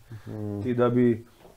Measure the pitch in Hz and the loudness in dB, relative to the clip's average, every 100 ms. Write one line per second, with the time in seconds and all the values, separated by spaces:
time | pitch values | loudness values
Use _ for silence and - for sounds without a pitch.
0 | - 110 113 110 104 101 120 123 120 123 | -20 -16 -12 -10 -8 -6 -4 0 2 4
1 | 120 110 - _ - | 4 2 -6 _ -20